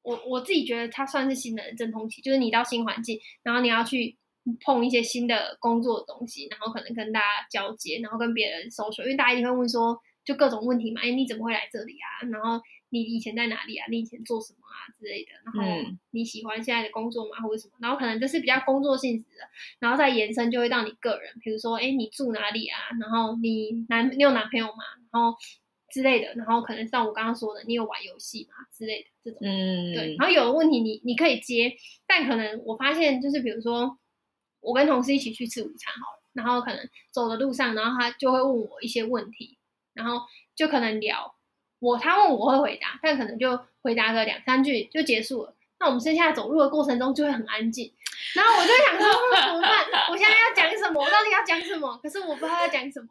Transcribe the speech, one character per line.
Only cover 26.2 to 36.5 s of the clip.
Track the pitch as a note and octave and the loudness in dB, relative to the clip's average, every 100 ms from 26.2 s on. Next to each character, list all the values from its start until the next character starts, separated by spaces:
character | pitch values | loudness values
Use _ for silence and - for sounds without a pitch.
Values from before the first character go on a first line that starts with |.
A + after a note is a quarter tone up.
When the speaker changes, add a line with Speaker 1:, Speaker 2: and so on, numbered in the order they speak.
| A3 A#3 | 0 -8
Speaker 1:
然 | A3 | -2
后 | A#3 | -2
可 | A#3+ A3+ | -2 -8
能 | A3+ | -4
像 | B3+ A3+ | 0 0
我 | |
刚 | G#3+ A3+ | -2 -4
刚 | |
说 | A#3 G#3+ G#3 | -2 -6 -8
的， | A3 | -4
你 | |
有 | A#3 A3 | -2 -2
玩 | - | -8
游 | - - | -12 -14
戏 | - G#3+ - | -14 -14 -16
吗 | - C4+ - | -20 -20 -12
之 | A3 | -10
类 | G#3 | -10
的 | - _ | -12 _
这 | A#3 | -16
种。 | A3+ | -8
Speaker 2:
嗯。 | G3 F#3+ F#3 F#3 F3 | -2 0 0 -2 -2
Speaker 1:
对， | E3 D#3+ D3+ | -4 -4 0
然 | D#4+ | 4
后 | |
有 | E4 | 6
的 | A#3+ | 6
问 | D4 D#4+ | 4 4
题 | C4 | 4
你， | A3 G#3+ A#3+ | 2 -2 -4
你 | A#3+ | 2
可 | D#4+ | 2
以 | A3 | 2
接， | - A#3+ A#3+ B3+ - - - | 0 0 0 -2 -20 -20 0
但 | F#4 C4 | 2 2
可 | A3+ | 0
能 | G#3+ A3 A3+ | -2 -6 -8
我 | A3 | -2
发 | C4 | 0
现 | D#4+ D#4 B3+ | 2 2 2
就 | C#4 | 0
是 | C#4+ | -2
比 | A#3+ | -4
如 | A3+ | -4
说 | A#3 A#3 B3 - _ _ _ _ _ _ | -4 -2 -2 -6 _ _ _ _ _ _
我 | - B3 | 0 4
跟 | D4 | 4
同 | B3+ | 4
事 | B3+ | 2
一 | C#4 | 0
起 | C4 | 0
去 | A3 A#3 | -8 -8
吃 | A#3+ | -6
午 | D#4 - | -10 -10
餐 | - | -14
好 | A#3+ - - | -12 -14 -16
了， | _ | _
然 | B3+ | -6
后 | A#3 | -2